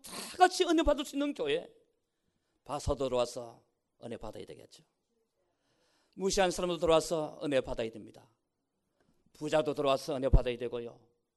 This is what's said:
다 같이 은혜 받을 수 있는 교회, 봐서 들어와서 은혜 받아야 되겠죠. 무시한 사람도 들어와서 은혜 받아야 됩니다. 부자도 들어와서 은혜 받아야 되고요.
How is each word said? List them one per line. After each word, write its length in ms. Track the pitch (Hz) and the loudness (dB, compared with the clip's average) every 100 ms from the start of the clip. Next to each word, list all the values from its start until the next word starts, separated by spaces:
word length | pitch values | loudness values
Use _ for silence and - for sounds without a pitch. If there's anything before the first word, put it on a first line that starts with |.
다 340 | - - - - | -18 -14 -4 4
같이 260 | 359 370 | 4 4
은혜 200 | 349 320 | 2 2
받을 200 | 294 285 | 4 0
수 120 | 285 285 | -2 -4
있는 180 | 285 | -4
교회, 340 | 254 147 156 - _ _ _ _ _ _ _ _ _ | -4 -2 -2 -4 _ _ _ _ _ _ _ _ _
봐서 320 | - 139 - 135 | -10 -6 -4 -2
들어와서 680 | 135 123 120 131 117 - _ _ _ _ | 0 0 0 -4 -14 -18 _ _ _ _
은혜 140 | 120 110 | -12 -10
받아야 280 | 110 104 85 | -12 -14 -16
되겠죠. 380 | 76 55 - _ _ _ _ _ _ _ _ _ _ _ _ _ | -18 -20 -20 _ _ _ _ _ _ _ _ _ _ _ _ _
무시한 360 | - 190 190 185 | -4 -2 2 2
사람도 280 | 170 180 165 | 0 -2 0
들어와서 640 | 165 160 156 165 147 - | 4 4 4 -2 -4 -6
은혜 180 | 143 131 | 0 0
받아야 280 | 127 123 113 | 0 -4 -6
됩니다. 380 | 110 - - - _ _ _ _ _ _ _ _ _ _ | -8 -18 -20 -20 _ _ _ _ _ _ _ _ _ _
부자도 400 | - 151 156 151 | -10 0 0 2
들어와서 420 | 143 143 135 - 135 | 0 2 0 -2 -2
은혜 140 | 131 | 6
받아야 280 | 127 123 120 | 6 6 -2
되고요. 420 | 120 120 117 - _ _ _ | -4 -6 -10 -14 _ _ _